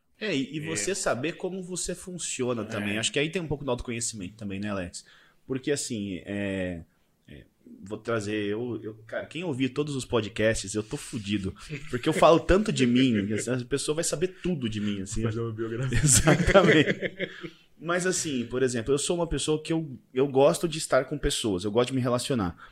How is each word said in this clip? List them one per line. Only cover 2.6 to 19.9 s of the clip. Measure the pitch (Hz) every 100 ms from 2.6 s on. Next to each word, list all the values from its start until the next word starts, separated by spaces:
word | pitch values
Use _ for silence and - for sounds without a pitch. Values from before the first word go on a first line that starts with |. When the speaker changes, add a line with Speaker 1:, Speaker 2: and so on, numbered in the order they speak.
Speaker 1:
também. | 107 110 101 107
Speaker 2:
É. |
Speaker 1:
Acho | 113
que | 143
aí | 156
tem | 185
um | 160
pouco | 143
do | 139
autoconhecimento | 120 - 117 113 110 87
também, | - 101 95
né, | 107
Alex? | 98 90 - - - _ _ -
Porque, | 131 151
assim, | 143 - 113 101 90 -
é, | 101 101 95 92 87 82 _ _ _ -
é, | 73 - _ - -
vou | 95 107
trazer, | 117 117 101 107 101
eu, | 107 123 110
eu, | - - -
cara, | 120 -
quem | 151
ouvir | 180 127 131
todos | 147 151
os | 135
podcasts, | - 120 101 - 107 107 95
eu | 104
tô | 104 147
fudido. | - 123 98 101 95 - - 151 -
Porque | 123 156
eu |
falo | 156 170 165
tanto | - 180 214
de | 143 123
mim, | 120 131 110 98
que, |
assim, | 107 113
a | 127
pessoa | 123 139 -
vai | 151
saber | 165 165 185 -
tudo | 175 170 117
de | 107
mim, | 104 101
assim. | 95 110
Speaker 3:
Fazer | 113 110
uma | 117
biografia. | 110 113 113 131 117
Speaker 1:
<laughs> |
Exatamente. | 151 - 156 147 170 190 180 160 139 - - - - - - - _ _
Mas, | 151 175 180
assim, | 175 165 131
por | 117 123
exemplo, | 131 120 110
eu | 143
sou | - 175
uma | 165
pessoa | 147 - 156
que | 151
eu, | 165 160